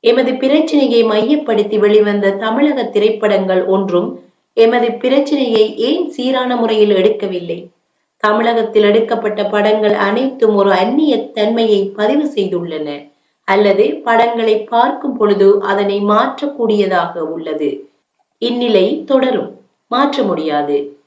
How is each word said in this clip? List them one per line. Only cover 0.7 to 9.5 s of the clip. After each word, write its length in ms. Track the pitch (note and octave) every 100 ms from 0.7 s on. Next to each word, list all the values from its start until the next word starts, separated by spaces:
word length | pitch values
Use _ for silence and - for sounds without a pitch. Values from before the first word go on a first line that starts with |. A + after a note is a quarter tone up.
| D4 B3+ A#3
மையப்படுத்தி 720 | A3 G#3+ A3+ D4 C4+ G#3+ G#3 G#3+
வெளிவந்த 560 | G3+ G#3+ G#3 G3+ G3 G3
தமிழக 480 | A3 A#3+ D4 C4+ A#3
திரைப்படங்கள் 760 | G#3 G#3+ A3 G#3+ G3 F#3 F#3 F#3
ஒன்றும் 440 | F#3+ F#3+ F3 F#3+ - - _ _ -
எமது 340 | A3+ A#3+ A3+ -
பிரச்சினையை 680 | B3+ C#4 C#4 C#4 B3 A3 G#3+ -
ஏன் 260 | A#3+ E4+ D#4+
சீரான 400 | - B3 C4 B3 A#3+
முறையில் 380 | A3+ G#3+ G#3 F#3+
எடுக்கவில்லை? 640 | G3 G#3+ G3 F3+ E3+ E3+ - _ _ _ _ _
தமிழகத்தில் 640 | G#3+ G#3+ A#3 A#3 A3 G#3+ G#3
எடுக்கப்பட்ட 520 | A3 A3+ A#3 G#3+ -
படங்கள் 480 | G3+